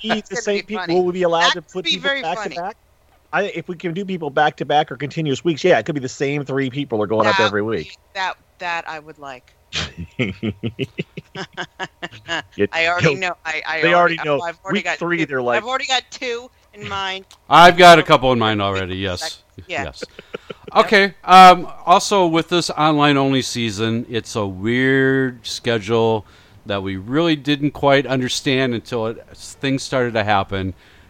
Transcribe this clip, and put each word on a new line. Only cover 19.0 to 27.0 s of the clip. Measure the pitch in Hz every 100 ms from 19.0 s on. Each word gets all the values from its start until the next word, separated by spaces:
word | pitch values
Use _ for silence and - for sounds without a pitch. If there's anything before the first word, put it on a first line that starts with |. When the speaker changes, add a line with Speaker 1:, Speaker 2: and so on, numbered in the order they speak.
| 98 90 - - _ - 87
Speaker 2:
Yeah. | 160
Speaker 3:
Yes. | 135 - - - - - - - -
Speaker 2:
Yep. | -
Speaker 3:
Okay. | 170 208 196 -
Um, | 180 185 185 175 - - 170
also, | 190 - 202 175
with | 165 -
this | 175 -
online-only | 151 156 151 147 139 135 135
season, | 117 123 113 98 113 113 113
it's | 117 - 117
a | 101
weird | 92 107 123 131 135 135 135 131 123 -
schedule | - 120 117 98 117 113 110 - - - - 107
that | 101
we | 95
really | 95